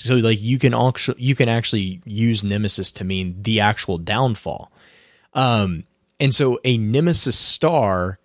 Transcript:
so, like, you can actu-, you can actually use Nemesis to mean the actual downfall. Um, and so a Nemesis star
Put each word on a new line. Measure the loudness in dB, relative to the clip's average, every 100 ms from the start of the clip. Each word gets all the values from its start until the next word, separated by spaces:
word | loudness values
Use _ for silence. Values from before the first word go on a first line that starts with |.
so, | 0 2
like, | 4 2
you | 0 2
can | 2 2
actu-, | 0 0 -6 -2
you | -2 2
can | 2
actually | 2 0 -2 -4 -6 -10
use | 0 0 0
Nemesis | 0 -2 -2 -2 -4
to | -4
mean | -4 -4 -4 -6
the | 0 4
actual | 4 2 -4 -6
downfall. | -2 0 0 -2 -6 -10 -14 _ -20 -20 _ _ _
Um, | -2 0 2 0 -4 -10 _ _ _
and | 0 2
so | 2 0
a | 0 0
Nemesis | 2 2 2 0 0 0
star | 0 0 0 2 2 0 -2 -6